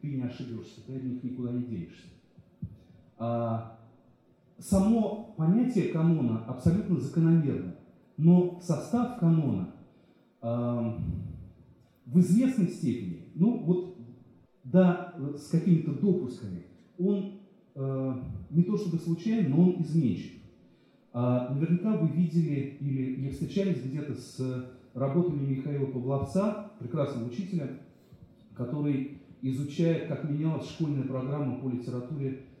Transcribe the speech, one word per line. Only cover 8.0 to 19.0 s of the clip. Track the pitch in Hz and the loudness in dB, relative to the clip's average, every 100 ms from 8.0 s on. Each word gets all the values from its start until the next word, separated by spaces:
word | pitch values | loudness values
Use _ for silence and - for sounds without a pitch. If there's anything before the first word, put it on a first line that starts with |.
| _ - | _ 2
но | 160 180 180 - | 6 8 6 -2
состав | - 147 - 240 - - | -4 -4 0 0 0 0
канона, | 170 160 139 98 90 - - _ _ _ _ _ | 2 4 2 -2 -4 -12 -20 _ _ _ _ _
ам, | 117 120 120 120 113 110 - - - - - - - - _ _ - | -4 -2 -2 -2 -2 -4 -4 -6 -8 -12 -16 -20 -20 -20 _ _ 0
в | 143 | 4
известной | 180 196 262 240 175 | 6 6 4 4 0
степени, | - 127 110 95 82 - | 0 -2 -2 -4 -10 -8
ну | - 202 - | 2 2 2
вот, | 156 180 - - - - - - _ _ | 2 0 0 -10 -18 -20 -20 -20 _ _
да, | 127 175 180 170 - - 139 143 | 2 6 6 4 -4 -8 -8 -8
с | - | -2
какими-то | 170 190 160 151 | 2 4 4 4
допусками, | 135 202 175 120 - 101 87 - - _ - | 0 2 2 0 -8 -10 -10 -14 -20 _ -2
он, | 185 196 190 - - _ _ | 0 0 -2 -10 -20 _ _
э, | - 135 135 131 127 - - - | -8 -4 -4 -4 -6 -8 -10 -2
не | 156 | 2
то | 175 208 | 2 2
чтобы | 196 | 0
случайен, | 165 | -2